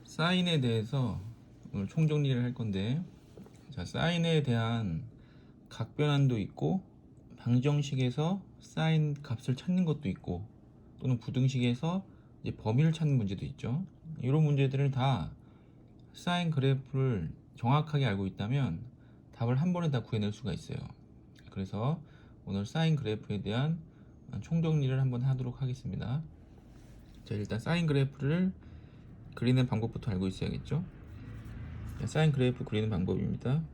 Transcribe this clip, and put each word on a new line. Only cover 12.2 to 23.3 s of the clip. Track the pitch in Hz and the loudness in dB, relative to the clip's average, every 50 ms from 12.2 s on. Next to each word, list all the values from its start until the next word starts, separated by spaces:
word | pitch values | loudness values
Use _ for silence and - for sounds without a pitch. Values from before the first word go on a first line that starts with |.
| - - - - - | -20 -20 -20 -8 -6
이제 | - 110 | -6 -6
범위를 | - - 107 117 127 156 165 160 | -4 -2 2 4 6 6 4 4
찾는 | 165 160 147 139 | 2 2 2 4
문제도 | 123 104 95 98 87 - | 4 2 0 -2 -4 -6
있죠. | - - - - 110 123 165 196 - - - - 160 156 - | -8 -8 -6 -4 -4 -2 -2 -4 -6 -12 -18 -14 -14 -10 -4
이런 | - 123 139 160 | -2 2 4 4
문제들을 | 156 147 143 139 139 131 135 135 143 139 | 4 4 4 4 4 2 2 2 0 2
다 | 135 127 127 139 131 98 76 - - - - - - - - - - - - - - - - - - | 2 2 2 2 2 0 -2 -6 -8 -14 -20 -20 -20 -20 -20 -20 -20 -20 -20 -20 -20 -20 -20 -20 -20
사인 | - - 180 175 175 175 165 | -8 -4 -2 0 0 0 0
그래프를 | 151 139 127 135 135 131 - - - 131 135 131 120 95 80 76 - - - - - | 0 2 4 2 2 2 -2 -4 -2 0 2 2 2 0 -2 -4 -8 -12 -18 -20 -12
정확하게 | - - 117 139 151 151 156 151 143 135 | -2 2 4 4 4 2 0 0 2 2
알고 | 113 98 98 98 | 2 2 0 -2
있다면 | 95 92 - 98 110 135 143 131 98 82 82 107 - - - - - - - - - - | -4 -4 -4 -4 -2 0 0 0 0 -2 -6 -8 -12 -16 -20 -20 -20 -20 -20 -20 -20 -8
답을 | - 117 117 123 131 | -4 0 0 2 2
한 | 160 185 180 | 2 2 2
번에 | 175 170 156 | 2 2 2
다 | 131 117 | 0 0
구해낼 | 104 - - 110 104 104 | -2 -2 -2 0 0 0
수가 | 104 - - 104 87 | -2 -4 -4 -4 -4
있어요. | - - - - - - - - - - - - - - - - - - - | -4 -6 -8 -8 -8 -8 -10 -14 -18 -20 -20 -20 -20 -20 -20 -20 -20 -20 -12
그래서 | - 98 95 95 - 101 113 135 165 170 - - - - - - - - - | -8 -8 -8 -6 -4 -2 0 0 -2 -2 -6 -16 -20 -20 -20 -20 -20 -16 -8
오늘 | - 98 98 101 | -4 -4 -4 -4
사인 | 101 - 160 165 165 156 | -2 0 2 4 4 4
그래프에 | 139 113 107 107 107 - - | 2 2 -2 -2 -4 -4 -4